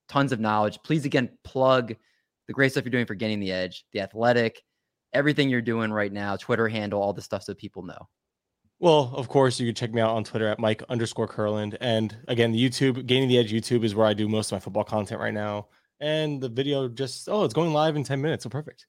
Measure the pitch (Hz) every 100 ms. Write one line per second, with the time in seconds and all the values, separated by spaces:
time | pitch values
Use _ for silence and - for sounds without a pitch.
0 | - 143 139 113 110 107 107 - - 156
1 | 139 139 120 _ - 131 131 131 117 110
2 | _ _ _ _ - 139 135 139 123 123
3 | 110 98 110 104 95 92 92 - _ 104
4 | 95 107 120 120 113 - _ _ _ _
5 | _ 139 143 147 135 120 117 113 110 107
6 | 104 101 101 98 - 113 110 110 104 101
7 | 101 95 - 101 - 98 101 95 90 69
8 | - _ _ _ _ _ _ - 175 151
9 | 123 135 120 143 131 123 117 110 117 117
10 | 110 113 104 113 110 107 110 110 - 120
11 | 117 - 110 - 107 107 104 107 123 110
12 | 107 110 - 120 117 113 127 - 135 127
13 | 127 127 131 123 107 113 - 123 110 104
14 | 107 104 107 107 - 98 - 104 - 107
15 | 98 113 107 107 104 104 - _ _ -
16 | 147 156 151 143 127 117 139 139 127 117
17 | 131 - - 214 160 151 170 151 160 151
18 | 135 139 151 139 120 139 156 _